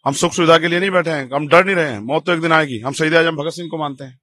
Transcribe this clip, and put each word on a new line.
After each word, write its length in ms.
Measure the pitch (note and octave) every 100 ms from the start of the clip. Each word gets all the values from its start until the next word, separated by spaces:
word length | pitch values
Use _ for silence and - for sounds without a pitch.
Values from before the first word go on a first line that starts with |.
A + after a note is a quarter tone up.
हम 80 | C#3
सुख 200 | C#3 G3+
सुविधा 240 | - E3 E3
के 100 | E3+
लिए 120 | E3+
नहीं 120 | G3
बैठे 180 | F#3 E3
हैं, 200 | D3+ B2+
हम 140 | C#3 D3
डर 180 | E3
नहीं 100 | F#3
रहे 160 | F#3 D3+
हैं। 80 | G#2
मौत 260 | A2 D#3
तो 80 | F3+
एक 80 | E3
दिन 100 | E3
आएगी। 280 | D#3+ D3+ A2+
हम 140 | B2
शहीद 220 | C#3 D#3
आजम 200 | E3 E3
भगत 160 | D#3 D3+
सिंह 180 | E3 E3+
को 80 | D#3+
मानते 260 | D3 C3+
हैं। 160 | C3+ B2+